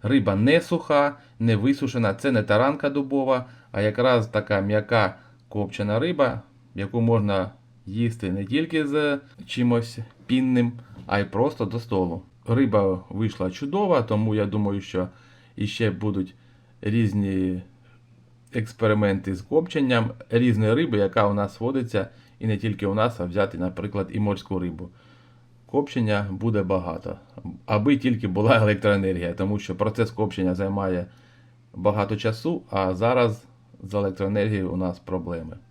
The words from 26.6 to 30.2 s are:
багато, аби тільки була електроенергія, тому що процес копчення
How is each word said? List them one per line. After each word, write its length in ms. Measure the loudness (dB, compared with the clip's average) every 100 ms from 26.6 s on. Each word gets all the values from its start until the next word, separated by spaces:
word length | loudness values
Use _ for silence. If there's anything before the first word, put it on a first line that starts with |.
багато, 540 | 0 -2 -2 -8 -8 -12 -16 -16 -14 -14 -2
аби 320 | 0 2 2
тільки 300 | 2 0 -2
була 300 | 0 4 6
електроенергія, 760 | 6 4 2 2 2 -2 -4
тому 260 | -2 -2 -2
що 160 | -6 -2
процес 360 | -2 0 -2
копчення 440 | 0